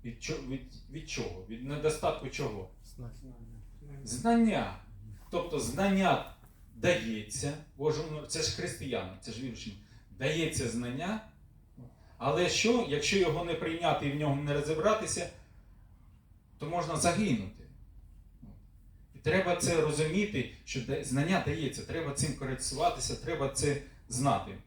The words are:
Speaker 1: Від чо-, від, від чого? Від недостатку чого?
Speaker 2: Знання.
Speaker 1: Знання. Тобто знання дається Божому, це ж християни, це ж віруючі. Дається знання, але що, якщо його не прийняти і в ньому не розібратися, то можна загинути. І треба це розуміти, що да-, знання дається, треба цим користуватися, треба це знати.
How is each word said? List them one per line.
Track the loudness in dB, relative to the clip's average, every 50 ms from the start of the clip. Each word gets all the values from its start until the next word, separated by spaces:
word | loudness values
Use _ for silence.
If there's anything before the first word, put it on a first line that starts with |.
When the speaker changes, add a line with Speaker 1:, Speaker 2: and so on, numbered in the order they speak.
| -10
Speaker 1:
Від | -10 -10 -8
чо-, | -6 -6 -6 -4 -4 -6
від, | -6 -6 -8 -12 -16 -18 -16 -12
від | -12 -12 -10 -8
чого? | -6 -4 -4 -4 -6 -8 -10 -12
Від | -10 -8 -6
недостатку | -6 -4 0 2 2 2 2 0 0 0 0 -6 -8
чого? | -4 -2 -4 -2 -4 -6 -10 -12 -16 -20 -20
Speaker 2:
Знання. | -18 -14 -12 -12 -12 -12 -14 -16 -16 -16 -16 -16 -16 -16 -16 -16 -16 -18 -18 -16 -16 -14 -12 -8
Speaker 1:
Знання. | -8 -6 0 4 4 6 8 6 6 4 2 0 -2 -6 -10 -14 -16 -16 -16 -14 -14 -16 -16 -12 -4
Тобто | -2 -2 -2 0 -2 -2
знання | -2 -2 0 2 4 6 6 6 6 6 4 4 0 -6 -14 -18 -20 -20 -20 -20 -20 -20 -8
дається | 2 4 4 4 4 2 -2 -4 -4 -6 -6 -6 -4 -4 -4 -4 -6 -10 -16 -10
Божому, | 0 2 2 2 2 -2 -4 -6 -8 -6
це | -4 -2 -2
ж | 0 0 0
християни, | -2 -4 -4 -4 -6 -6 -4 -4 -4 -4 -6 -10 -12
це | -12 -10
ж | -8 -6
віруючі. | -6 -8 -8 -8 -10 -12 -12 -12 -18 -20 -20 -20 -20 -20 -8 -2
Дається | 0 0 2 2 0 0 0 0 -2 0
знання, | -2 -2 -4 -2 -4 -4 -2 -2 -2 -4 -6 -10 -20 -20 -20 -20 -20 -20 -20 -20 -20 -18 -18 -18 -20 -20 -20 -20 -12 -2
але | 0 2 4 4 4 4
що, | 4 4 6 6 6 6 4 2
якщо | 0 0 2 4 6 6
його | 6 6 4 2 0
не | -2 -2
прийняти | -2 0 -2 -2 2 2 2 2 4 2 0
і |
в | 0
ньому | 2 2 2 2 2
не | 0 0 0
розібратися, | 0 2 0 0 4 4 4 4 4 2 -2 -2 -2 -2 -4 -8 -14 -20 -20 -20 -20 -20 -20 -20 -20 -20 -20 -20 -20 -20 -20 -20 -20 _ -20 -20 -20 _ -20 -14 -10
то | -6
можна | -2 0 0 0 0 2
загинути. | 4 4 4 4 4 4 4 2 0 0 -6 -10 -14 -18 -20 -20 -20 -20 -20 -20 -20 -20 -20 -20 -20 -20 -20 -20 -20 -20 -18 -18 -20 -20 -20 -20 -20 -20 -20 -20 -20 -20 -20 -20
І | -4
треба | 0 4 4 4 4 4 2
це | 2 2 4 4 4
розуміти, | 4 4 2 2 2 2 4 2 2 2 0 -2 -4 -4 -8 -14 -10
що | -6 -6 -4
да-, | -2 -2 -4 -4 -2
знання | 0 0 2 2 4 2 2 2
дається, | 0 -2 0 -2 -4 -4 -6
треба | -8 -4 -4 -4 -2 -4
цим | -2 0 0 -2 -2
користуватися, | -4 -4 -4 -4 -4 -4 -4 0 2 2 2 2 0 -4 -4 -4
треба | -6 -4 -4 -2 0 -2 -2
це | 0 2 2 2 2 0 -4 -10 -18 -20 -14 -8
знати. | -4 0 2 2 2 2 0 -6 -12 -14 -16